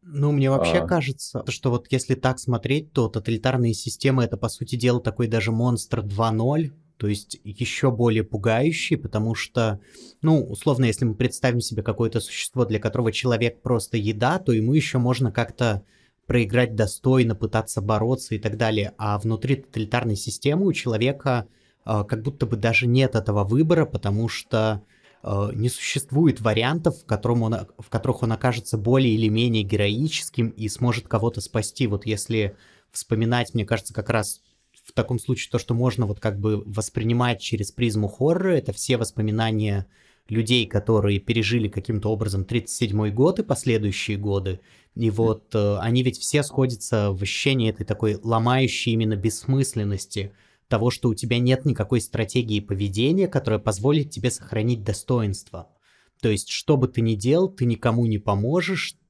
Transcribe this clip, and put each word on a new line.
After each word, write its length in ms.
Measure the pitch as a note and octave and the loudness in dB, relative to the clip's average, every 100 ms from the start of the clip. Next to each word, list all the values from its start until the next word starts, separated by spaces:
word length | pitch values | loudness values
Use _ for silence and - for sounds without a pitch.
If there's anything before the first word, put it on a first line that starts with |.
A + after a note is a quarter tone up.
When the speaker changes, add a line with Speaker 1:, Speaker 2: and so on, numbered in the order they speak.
Speaker 1:
Ну, 300 | F3+ D3 C#3+ | -10 0 2
мне 180 | D3 C3+ | 4 4
вообще 280 | F2 E2+ E2 | 2 2 2
Speaker 2:
А. 20 | |
Speaker 1:
кажется, 640 | E2 F3 C3 C3+ - B2+ - | 2 0 0 -6 -8 -8 -6
что 220 | - C3+ | -4 0
вот 160 | A#2+ - | -2 0
если 240 | C3 - | -4 0
так 240 | B2+ C3 B2+ | 0 0 -2
смотреть, 540 | - A#2 - C#3 D3+ | -2 -2 0 -2 -2
то 160 | - A2+ | 0 0
тоталитарные 640 | A2 G#2 A#2 C3 B2 A#2+ | -2 -4 -2 0 2 0
системы — 500 | A2 - - C#3 C3 | 0 -6 -2 0 2
это, 120 | A#2 G#2+ | 0 -2
по 100 | A2+ | -4
сути 280 | - - B2 | -6 -8 0
дела, 240 | B2 A#2+ | 2 2
такой 280 | A#2 A2 A#2+ | 0 -2 0
даже 240 | A2+ G#2+ | 0 0
монстр 500 | A2+ B2 A#2 - A2+ | 2 2 0 -2 -4
два 300 | G2+ G2 A2+ | -4 0 0
ноль, 400 | A2 A#2+ D3+ D#3 - _ _ | 2 2 0 -2 -6 _ _
то 100 | G#2 | -4
есть 320 | G2+ - - | -4 -6 -10
еще 460 | - G2+ A#2+ - C3+ | -10 -6 -6 0 0
более 340 | A2+ A#2+ A2 | 2 2 2
пугающий, 720 | G#2+ A2 G#2 A2+ D3 D#3+ - D#3 | 0 -2 0 2 2 0 -2 -4
потому 380 | - A2 A2 | -2 -2 0
что, 460 | A2+ - - A2+ G#2 - - - _ | -2 -4 0 0 0 -8 -20 -20 _
ну, 200 | D#3+ D#3+ | 4 4
условно, 440 | - A2+ - C3 B2 | 2 -2 0 2 2
если 180 | G#2 | 2
мы 100 | A#2+ | 0
представим 460 | G#2 B2 - B2+ A#2+ | 0 -2 0 0 0
себе 220 | - G#2+ | -2 -4
какое-то 380 | G#2 G#2 A2+ A2 | -4 0 0 -2
существо, 440 | - - - C3 | -6 -8 -6 -2
для 140 | A#2+ A2 | 0 0
которого 340 | A2 - A2+ | 0 0 0
человек 480 | G#2 B2+ A#2 A#2+ - | 0 0 2 0 -2
просто 340 | - A#2+ - A#2 | -2 -2 0 -2
еда, 400 | G#2 G#2+ A#2+ F#3 | -2 0 0 0
то 140 | F#3 | 2
ему 200 | A2+ A2 | 2 4
еще 260 | D3+ - C3 | 2 2 0
можно 320 | A#2+ A#2+ B2 | 2 2 0
как-то 520 | G2+ A#2 - A#2+ G2 - _ _ _ _ | 0 -4 0 0 0 -6 _ _ _ _
проиграть 480 | B2 G#2+ A#2 B2 G#2+ | 0 2 2 0 2
достойно, 580 | G#2+ - C3 C3 A2+ | 0 0 2 4 4
пытаться 460 | G2+ G#2+ A#2 A2 - | 0 -2 -2 -2 -4
бороться 520 | G2 G#2+ A2+ C3 - | 0 0 2 -2 -2
и 40 | G#2+ | -4
так 180 | G#2+ G#2+ | -4 -2
далее. 360 | A2+ A2 G2+ - | 0 0 -2 -4
А 200 | G#2 G#2 | -2 -2
внутри 380 | A2 A2 C3 C3+ | -2 -2 0 -2
тоталитарной 600 | - - G#2 A#2+ A#2 G2+ | -2 -6 -2 -2 -2 -4
системы 500 | - - C#3+ D#3 G3 | -4 -4 0 2 0
у 60 | |
человека, 720 | - B2 A2 B2 C#3 C#3+ B2 G#2+ _ _ _ | 0 -2 0 0 0 -2 -2 -4 _ _ _
э, 200 | - A2 G2+ | -2 -2 0
как 140 | A2 | -4
будто 240 | A2 C#3 A#2 | -4 -4 -2
бы 100 | A2 | 0
даже 300 | A2+ A2+ A#2+ | 2 2 4
нет 280 | B2 C3 A2+ | 4 4 2
этого 280 | G#2 G#2 | 0 0
выбора, 400 | G2 A#2+ D#3+ E3+ | 2 2 4 4
потому 440 | D#3 G#2 G#2 G2+ A2+ | 2 0 -2 0 -2
что, 560 | - - A#2 A2 G#2 - _ _ _ | -4 -4 0 0 -2 -6 _ _ _
э, 260 | - G2+ G2+ | -4 -2 -2
не 140 | - A#2+ | -2 -2
существует 720 | - - C#3+ - C#3 E3 B2+ | -2 -4 -6 -2 4 4 4
вариантов, 580 | A#2 F#3+ A#2+ D#3+ D#3+ C#3+ | 0 2 2 2 0 -2
в 40 | - | -4
котором 360 | G#2+ - A#2+ | -2 0 0
он, 140 | A2+ A2 F#2+ - | 0 -2 -6 -16
в 100 | - | -6
которых 320 | C#3 - A#2+ | -4 -2 -2
он 80 | A2+ | -2
окажется 460 | A#2+ B2+ A#2+ - A2 | 0 -2 -2 -4 -2
более 340 | G#2 C3 C3 | 2 4 4
или 140 | A2 A2+ | 4 2
менее 360 | A2 B2 A2+ | 2 2 2
героическим 880 | G2 G2+ G2+ G#2+ D3+ - - - A2+ | 0 0 0 0 -2 -2 -6 -2 -2
и 180 | G#2 G#2+ | -2 -6
сможет 400 | - B2 A#2 - | -2 0 -2 -2
кого-то 320 | A2+ A#2 A#2 | 0 0 -2
спасти. 460 | - A2+ G#2+ - B2 | -4 -4 -4 -2 0
Вот 180 | G2+ - | 0 -2
если 480 | G#2 - A2+ G2+ - - _ _ | -4 -2 0 0 -4 -20 _ _
вспоминать, 600 | - - A2 A#2 A#2+ A#2 | -10 -2 0 2 0 0
мне 100 | A#2 G2+ | -2 -2
кажется, 260 | A2 - | -2 -4
как 140 | - - | -8 -2
раз 320 | A2+ G#2 - _ _ _ _ - | 0 0 -6 _ _ _ _ -8
в 60 | |
таком 260 | - A#2 A#2+ | -4 -2 -2
случае 320 | - B2 - | -2 -4 -2
то, 80 | A#2+ | -6
что 160 | - | -2
можно 320 | A#2 B2+ A#2 G#2+ | 0 0 0 -2
вот 140 | G#2 | -2
как 180 | A2 G#2 | -4 -2
бы 220 | G#2+ G#2 | 0 -2
воспринимать 760 | - G2+ G#2+ - A2 A#2+ B2 A#2+ | -2 -6 -4 -2 0 2 2 -2
через 300 | - A2+ G2+ | -4 -4 -4
призму 340 | - B2 G#2+ G#2 | -2 0 0 -2
хоррора, 440 | - C#3 E3+ F#3+ E3 | 0 0 2 2 0
это 160 | - | 0
все 240 | G2+ - B2 | -6 0 0
воспоминания 880 | A2+ - G#2+ G#2+ A2+ A2 G#2+ G2+ G2 _ _ _ _ | 0 -2 -2 0 0 0 0 -2 -4 _ _ _ _
людей, 380 | G#2+ A2 B2 G#2+ | -2 2 2 2
которые 520 | G#2 - A2 G2+ G2+ | -2 2 2 4 0
пережили 500 | - A#2 G#2 A#2+ G#2+ | 0 0 2 0 0
каким-то 420 | G2+ - A2 G#2+ | -4 -4 -4 -2
образом 340 | G#2+ G#2+ G2+ | -2 -2 -4
тридцать 320 | F#2+ A#2 - - | -2 -2 -2 -4
седьмой 340 | A#2 G#2 G#2+ | -2 0 0
год 300 | G#2 D3 F#3+ | 4 2 2
и 20 | |
последующие 760 | G#3 C#3+ - A2+ G#2 F#2+ - G2+ | -2 -2 0 0 0 -4 -4 -4
годы. 440 | G2+ G2 F#2+ F#2 _ - _ - | -2 -2 -2 -8 _ -20 _ -2
И 140 | A2+ | -2
вот, 440 | G#2 A2+ A2 _ | 2 0 0 _
э, 220 | A2 G#2 G2+ | 0 0 0
они 220 | G#2+ B2 | 2 2
ведь 160 | B2+ B2+ | 2 -2
все 240 | - D3 | -2 0
сходятся 680 | C#3+ - C3 A#2 - A2 G#2 | 0 0 0 -2 -2 0 0
в 100 | F#2+ | 0
ощущении 460 | G2 - C#3+ C3+ A2 | -4 -2 0 2 0
этой 140 | G#2+ | -2
такой 320 | G#2 G#2 A2 G2+ | -6 -2 0 -2
ломающей 720 | A#2 A#2 A#2 C3 C3 - - | 0 0 2 2 2 0 0
именно 240 | A2 A2 G#2+ | 0 0 0
бессмысленности 1160 | G#2+ - - C3 C3 A#2 G#2 G2 - - G2 _ _ _ _ | -2 -4 0 0 0 -2 -2 -4 -6 -8 -8 _ _ _ _
того, 220 | A2 A#2 | 0 2
что 180 | - B2 | 0 -2
у 60 | |
тебя 240 | G#2+ A#2+ A#2+ | -2 0 2
нет 240 | B2 B2+ | 4 2
никакой 360 | D3+ A#2 G#2 B2 | 2 -2 0 0
стратегии 600 | - - G#2+ B2+ A2 G#2 | 0 -4 -2 0 0 -2
поведения, 680 | G2+ G2 G2+ F#2+ B2+ F3+ F#3+ | -2 -4 -2 0 2 2 2
которая 300 | D3+ - G#2+ | 0 0 -2
позволит 500 | - G2+ A#2+ D#3 D3 | 0 0 2 2 0
тебе 200 | - A#2+ | -2 -4
сохранить 540 | - - A2+ A2 A#2+ | -4 -6 -2 0 0
достоинство. 840 | G2+ G2+ - B2 G#2+ G2 - F2+ - _ _ _ _ _ | -2 -6 -2 0 0 -4 -8 -18 -18 _ _ _ _ _
То 60 | A#2 | 0
есть, 200 | G#2 - | 0 -2
что 280 | - - D3 | -8 0 2
бы 100 | B2+ | 2
ты 120 | B2 | 0
ни 140 | A2+ A2 | 0 0
делал, 320 | A2 D#3 F#3+ | 2 2 2
ты 160 | F#3+ | 0
никому 420 | B2 A2+ B2 A2+ A#2 | -2 0 0 2 2
не 120 | G#2 | 0
поможешь 800 | G#2 G2+ A2+ E3+ F3 F#3+ - - | 0 0 2 0 0 -4 -6 -10